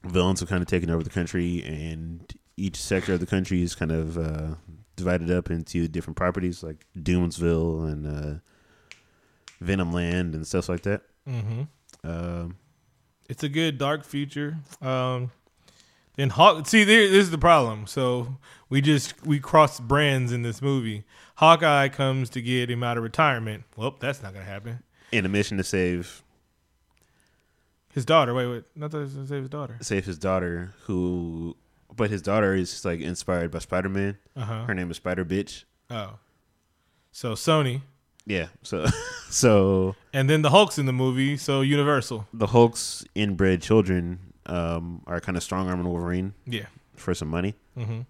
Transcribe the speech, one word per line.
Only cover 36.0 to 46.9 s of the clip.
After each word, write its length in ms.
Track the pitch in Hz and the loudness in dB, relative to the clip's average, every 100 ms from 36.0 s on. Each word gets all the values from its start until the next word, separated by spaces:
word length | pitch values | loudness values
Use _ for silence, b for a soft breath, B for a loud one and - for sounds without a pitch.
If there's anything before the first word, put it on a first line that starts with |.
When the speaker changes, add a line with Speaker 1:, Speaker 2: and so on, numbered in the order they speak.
| 98 104 _ _ _ _ _ _ _ _ _ | -10 -14 _ _ _ _ _ _ _ _ _
Speaker 2:
So 220 | - 127 | -10 -8
Sony. 480 | 110 - 156 139 127 135 _ _ _ | -4 2 2 2 -4 -10 _ _ _
Speaker 1:
Yeah. 220 | - 98 82 - | -6 -4 -4 -10
So, 240 | - 92 76 453 466 | -8 -2 0 0 -4
<laughs> 200 | - - | -12 -6
so 680 | - 123 104 95 95 92 95 _ | 2 6 6 6 2 0 -4 _
Speaker 2:
And 160 | 139 135 | -2 2
then 100 | 156 | 2
the 80 | 151 | 6
Hulk's 280 | 175 196 - | 6 6 2
in 80 | 135 | -2
the 60 | |
movie, 420 | 127 131 127 135 143 | 0 0 0 0 -2
so 240 | - 135 | -2 0
Universal. 680 | 135 143 143 143 - 117 104 | 2 2 2 0 -2 -8 -10
Speaker 1:
the 140 | 113 104 | -4 4
Hulk's 580 | 120 117 - - - - | 8 8 6 -8 -10 -10
inbred 460 | - 104 90 95 92 | -4 -2 2 2 2
children, 600 | - 110 95 92 87 90 92 - - | 4 4 4 0 -2 -8 -14 -20 -8
um, 560 | 87 82 85 85 85 - | -4 -2 -4 -6 -12 -8
are 140 | 85 | -6
kinda 220 | - 90 | -4 -6
strong-arming 440 | - 92 92 90 90 | -4 -4 -2 -2 -2
Wolverine 460 | 87 87 90 95 101 - | -2 -2 -2 -4 -8 -10
Speaker 2:
Yeah. 200 | 117 98 - _ | -10 -10 -18 _